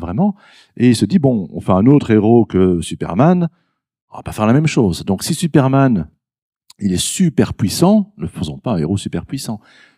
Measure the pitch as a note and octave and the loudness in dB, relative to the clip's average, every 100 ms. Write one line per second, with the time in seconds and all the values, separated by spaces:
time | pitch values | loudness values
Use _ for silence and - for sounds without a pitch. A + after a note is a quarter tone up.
0 | E2+ G#2 G#3 G3 _ _ _ - B2 A2+ | -8 -2 -2 -4 _ _ _ 0 2 2
1 | A#2 F#3 C3+ A#2 E2+ F2 F#2+ F#2 A#2+ C#3+ | 2 2 2 0 -4 -10 0 2 4 4
2 | - G#2+ G#2 A#2+ G#2+ F#2 F#2 F2 E2 E2+ | 4 2 4 2 2 2 2 0 -4 -10
3 | D#2 F2 D#3 F3+ E3+ _ _ _ _ _ | -8 0 2 2 -2 _ _ _ _ _
4 | _ - - - G#2+ C3+ D#3 - G#2 D#2+ | _ -18 -14 -4 0 2 2 0 0 -2
5 | - F#2+ - E3+ E3 D3+ C3 C3+ C3+ G#2 | -4 -6 -4 -4 0 2 2 2 2 0
6 | - _ _ _ _ _ _ _ G2+ F2+ | -4 _ _ _ _ _ _ _ -4 -2
7 | - - F3 C3 A2 - F#2+ - E3+ G#3+ | -4 0 0 2 -2 0 -6 0 2 2
8 | G3 - E2 D#3+ C#3+ C#3 B2+ F#2 D2+ G2+ | 0 -8 -12 -8 -10 -8 -6 -4 -2 -4
9 | - E2+ D#2+ C3+ - G#2+ _ _ _ | -4 -10 -10 -12 -10 -12 _ _ _